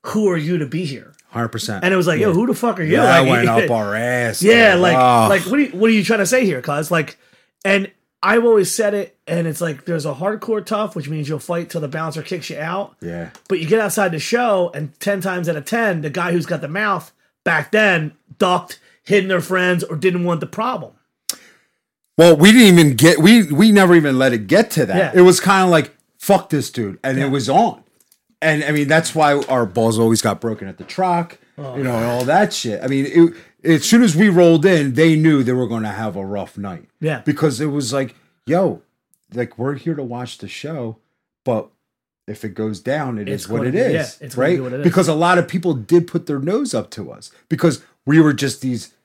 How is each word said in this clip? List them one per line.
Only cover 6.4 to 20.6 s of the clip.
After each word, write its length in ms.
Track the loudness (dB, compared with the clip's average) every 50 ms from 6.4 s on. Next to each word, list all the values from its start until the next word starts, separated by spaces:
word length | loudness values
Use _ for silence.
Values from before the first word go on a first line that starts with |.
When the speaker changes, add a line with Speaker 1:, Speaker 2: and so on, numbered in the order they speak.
| 0
Speaker 1:
here, 160 | 0 -2 -4
cuz?" 300 | -6 -6 -6 -6 -4 -2
Like, 260 | -2 -2 -2 -4 -10 _ _ _ _ _ _ _ _ _ _
and 260 | 0 0 0 0 -6 _ _ _ _ _ _
I've 220 | -2 0 0 2 4
always 300 | 4 4 4 2 0 -2
said 200 | -2 -2 -2 -2
it, 220 | -4 -6 -8 _ _ _
and 200 | -6 -4 -4 -4
it's 140 | -4 -6 -6
like, 240 | -6 -8 -8 -10 _
there's 200 | -6 -6 -6 -6
a 80 | -8 -8
hardcore 500 | -6 -6 -6 -6 -6 -6 -6 -6 -6 -4
tough, 300 | -6 -6 -4 -6 -6 -8
which 120 | -10 -8
means 220 | -8 -8 -8 -6 -8
you'll 100 | -8 -10
fight 300 | -8 -8 -8 -8 -8 -8
till 100 | -8 -10
the 80 | -8
bouncer 340 | -8 -8 -8 -8 -8 -8 -10 -10
kicks 260 | -10 -10 -10 -10 -12
you 80 | -12
out. 380 | -10 -8 -8 -8 -8 -10 -10 _ _
Speaker 2:
Yeah. 300 | -14 -12 -12 -12 -12 -14 _ -20 _
Speaker 1:
But 120 | _ -6 -6
you 80 | -2
get 120 | 0 0 0
outside 320 | 0 -2 -2 -2 -2 -2
the 80 | -2 -6
show, 520 | -6 -4 -2 -2 0 0 0 0 0 -2 -4
and 260 | -10 -12 -12 _ _
ten 220 | -4 -4 -4 -4
times 260 | -4 -6 -6 -4 -4
out 80 | -4 -6
of 80 | -6 -6
ten, 360 | -6 -4 -2 -2 -2 -2 -4
the 80 | -6 -6
guy 220 | -6 -4 -4 -2 -2
who's 120 | -2 -2
got 120 | -4 -8 -8
the 60 | -8
mouth 460 | -8 -6 -4 -2 -2 -4 -4 -6 -14 _ _ _ _ _ _ _
back 260 | -2 -2 -2 -2 0
then 420 | 0 2 2 4 2 0 -2 -6 _ _ _ _ -4 _
ducked, 400 | 0 0 0 -2 -4 -10 -20 _ _ _ _ _ _
hidden 260 | 0 0 0 2 0
their 120 | -2 -4
friends, 420 | -2 -2 -2 -2 0 0 0 -2 -4
or 100 | -6 -8
didn't 280 | -2 -2 -2 0 0 -2
want 140 | -2 -2 -4
the 60 | -6
problem. 440 | -10 -8 -6